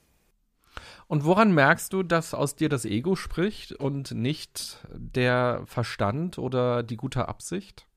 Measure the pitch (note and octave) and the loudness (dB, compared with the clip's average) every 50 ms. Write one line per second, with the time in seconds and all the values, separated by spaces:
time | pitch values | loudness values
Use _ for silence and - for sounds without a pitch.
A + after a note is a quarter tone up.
0 | _ _ _ _ _ _ _ _ _ _ _ _ _ _ - - - - - - | _ _ _ _ _ _ _ _ _ _ _ _ _ _ -20 -18 -18 -18 -20 -18
1 | - - D#3+ D3 C#3 D#3+ F3+ G#3 A3+ G#3 F3+ D3 C3+ C#3+ E3 - - - - F#3+ | -8 -2 -2 2 4 4 6 6 6 6 8 8 8 6 6 4 0 -4 -2 -2
2 | F#3 E3 E3+ E3 D#3+ - - B2+ C#3 C#3 - - D#3 D3+ D3 B2+ - - G2 A2+ | 0 2 2 0 0 -2 -2 -2 -2 -2 0 0 0 0 0 0 -2 -2 -2 0
3 | C3 F3+ F#3+ - - - - - E3+ A3 - - - - - - C#3 C3+ C#3+ C#3 | 0 0 0 0 -2 -6 -2 -2 -2 -2 -2 -6 -14 -14 -10 -4 -4 -4 -4 -4
4 | C3 - B2 A2 A2+ C3 D3 - - - - - - - - - - - - - | -6 -6 -6 -2 -2 -2 -2 -4 -6 -12 -12 -12 -10 -10 -12 -16 -18 -16 -14 -14
5 | A#2 - - B2+ B2 B2 B2 B2 B2 B2 A#2 - - - - B2+ A#2 - - - | -12 -4 0 2 2 4 4 4 2 2 0 -2 -6 -6 -4 -4 -4 -4 -2 -2
6 | A2 G2+ G#2+ D3 E3+ F#3 - - - B2+ C3 B2+ B2 B2 A#2+ A#2+ A#2 A2+ A#2+ A2 | 0 0 0 0 -4 -4 -4 -4 -4 -2 0 0 2 2 2 0 -2 -4 -6 -6
7 | C3 C3 - A#2+ - - - - - - E3+ G3 - - - - - _ _ | -6 -4 -2 -2 -2 -2 -4 -10 -8 -8 -8 -8 -8 -10 -20 -20 -20 _ _